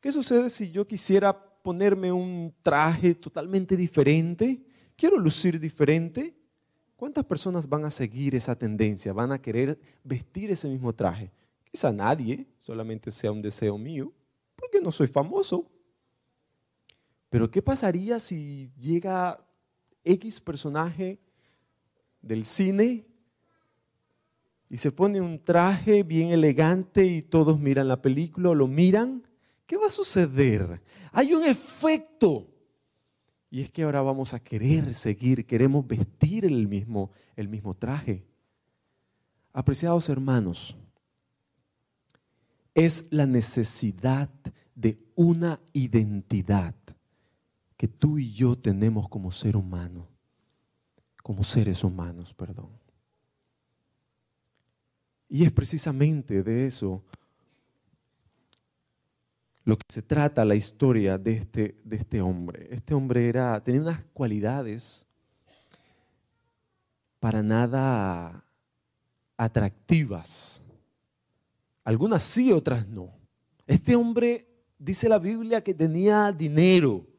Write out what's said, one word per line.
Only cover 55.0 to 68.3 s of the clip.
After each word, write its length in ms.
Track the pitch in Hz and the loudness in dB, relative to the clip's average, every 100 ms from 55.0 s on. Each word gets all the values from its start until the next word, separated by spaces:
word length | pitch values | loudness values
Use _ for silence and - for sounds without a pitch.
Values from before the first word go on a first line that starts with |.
| _ _ _ | _ _ _
Y 160 | 139 170 | 2 4
es 60 | |
precisamente 920 | - - 160 - 135 147 151 127 98 | 4 0 -4 -2 2 2 2 -2 -2
de 220 | 95 117 135 | 0 0 -2
eso 380 | - 101 92 - - _ _ _ _ _ _ _ _ _ _ _ _ _ _ _ _ _ _ _ _ _ _ _ _ - | -4 -6 -6 -10 -20 _ _ _ _ _ _ _ _ _ _ _ _ _ _ _ _ _ _ _ _ _ _ _ _ 0
lo 120 | 110 | 0
que 80 | - | -2
se 120 | - | -14
trata 420 | - 151 147 143 | -2 2 2 2
la 120 | 107 104 | 2 2
historia 600 | 104 _ 135 113 98 95 | 0 _ 2 4 2 0
de 160 | 98 | -2
este, 480 | 113 95 113 107 - | -4 -4 -4 -4 -6
de 120 | 110 107 | -10 -10
este 260 | 95 110 | -6 -2
hombre. 460 | 92 90 87 - - | -2 -2 -8 -12 -14
Este 220 | 123 - | -14 -4
hombre 360 | 147 135 123 120 | -4 0 0 2
era, 340 | 120 123 110 | 0 -2 -2
tenía 180 | 123 127 | 0 0
unas 220 | 160 160 - | 0 -6 -10
cualidades 920 | - 123 104 104 135 120 110 - - _ _ _ _ _ _ _ _ _ _ _ _ _ _ _ _ _ _ _ _ _ _ | -6 -4 -2 -2 -4 -6 -10 -12 -18 _ _ _ _ _ _ _ _ _ _ _ _ _ _ _ _ _ _ _ _ _ _
para 220 | 113 110 | -2 -2
nada 1040 | 107 110 120 131 135 120 98 87 85 | 0 2 2 0 0 0 -2 -6 -10